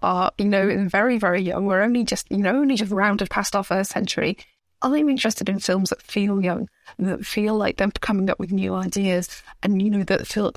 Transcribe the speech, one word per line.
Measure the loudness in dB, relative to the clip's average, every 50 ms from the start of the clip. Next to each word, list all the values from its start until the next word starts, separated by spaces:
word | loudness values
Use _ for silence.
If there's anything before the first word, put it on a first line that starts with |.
| 0
art, | 0 2 2 2 0 0 0
you | 0
know, | 2 2 2 2 2
in | 2 0 0 0
very, | 2 2 2 2 2 2
very | 2 2 0 0 0
young. | -2 -2 0 0
We're | 2 2 2 2
only | 2 2 0 0
just, | -2 -2 -4 -4 -2
you | 0 0
know, | 2 2
only | 2 2 4 2 2
just | 2 0 0 0
rounded | 2 2 2 2 0 -2 -2
past | -2 -4 -2 0 -2
our | -2 -2
first | 0 0 -2 -2 -2
century. | -2 -4 -4 -2 -2 -2 -2 -2 -2 -4 -10 _ _ _ _ _ _ -4 -2
I'm | 0 2 2 2 2
interested | 2 2 0 -2 -2 -2 -4 -4
in | -4 -2
films | 0 0 0 0 0 0
that | -2 -6 -8
feel | -6 -2 0 0 2 2 2 0
young, | 0 0 -2 -4 -8 _ _ _ -14 -8 -4
that | -2 -2 -2 -4 -6
feel | -6 -4 -2 0 0 0
like | 0 0 -2 0 0
they're | 0 0
coming | -2 -4 -2 -2 0 0 2 0
up | -2 -2
with | -4 -2 -2
new | -2 0 -2 -2
ideas, | -2 -4 -2 -2 0 0 2 2 0 -2 -4 -10 -16 -20 -20 -12 -6 -2
and, | 0 2 2 2
you | 2
know, | 2 0 0
that | 2 0 0 0
feel, | -2 -2 -2 -2 -2 -4